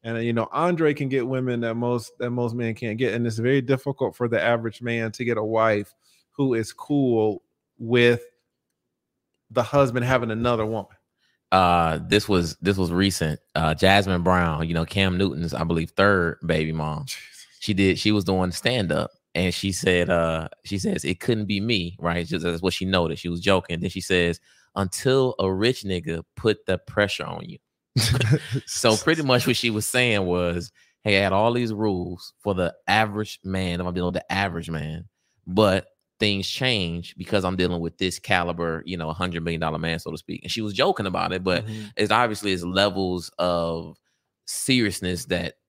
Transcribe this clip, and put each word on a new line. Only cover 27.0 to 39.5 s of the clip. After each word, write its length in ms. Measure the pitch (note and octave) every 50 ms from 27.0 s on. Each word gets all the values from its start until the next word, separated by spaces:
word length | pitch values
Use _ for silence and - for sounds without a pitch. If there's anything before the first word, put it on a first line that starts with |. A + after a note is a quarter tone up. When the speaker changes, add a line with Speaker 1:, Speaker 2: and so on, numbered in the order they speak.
| G#2 G2+ - - -
Speaker 2:
on 240 | - F2 E2 D#2+ -
you." 80 | - - _ _ _ _ _ _ _
<laughs> 420 | - A2 - B2+ B2 B2 G#2+ C3 D3 - - A2+ G#2+ -
So 300 | - - - - A#2 A2
pretty 280 | A2 - D#3+ E3 D#3+ D3+
much 220 | C3+ B2+ B2 -
what 120 | - B2
she 140 | - - A#2
was 140 | A2 G#2+ G#2
saying 400 | - - B2 B2 A#2+ A2 G2+ F#2+
was, 460 | F2+ F2 F2+ F2 F2 E2+ F2 F2 - _ _ _ _ _ _
"Hey, 180 | _ G#2+ G2+ G2
I 40 | G2+
had 100 | F#2+ F#2+
all 180 | G2 G#2+ A#2
these 220 | A#2+ B2 B2 A2+ A2
rules 600 | G2+ A2 G#2+ G2 F2+ F2 F2+ F2+ F2 - - _ _
for 140 | _ G#2 G2
the 200 | F2+ F2+ E2+ - - _
average 520 | - G2 A2 A2 G#2+ G2+ G#2+ G#2+ - - - _
man, 380 | F#2+ F#2+ F#2+ F#2+ F2+ F2 F2
if 40 | F2+
I'm 60 | F2+ F2
dealing 200 | F#2 F2+ F2+ F2
with 80 | F2+ -
the 80 | _
average 380 | - F#2+ G2+ G2 E2+ E2+ D2+ E2
man, 400 | E2 D#2 D#2 D#2 D#2 D#2+ F2+ - _ _ _ _ _ _ _
but 420 | - F#2 G2 A2 G2+ F#2 G2 - _ _ _ _ _ _ _
things 280 | A2 G#2 G2+ G2 F#2
change 640 | - - - C3 C3 B2 G#2+ F#2 E2+ E2 E2+ F2 - -
because 260 | - F2+ - - G2+ F#2
I'm 100 | F2+ F#2
dealing 260 | F#2 F2+ F2 F2+ E2+
with 160 | E2 E2 -
this 220 | _ F#2 F2+ - -
caliber, 640 | - - G2+ F2+ F2 F2 F2 E2+ E2+ E2 E2 E2 -
you 100 | D#2 F#2
know, 120 | F2 D#2+ D#2
a 40 | D#2+
hundred 300 | F2 F2+ F2+ E2+ E2+ E2
million 160 | E2+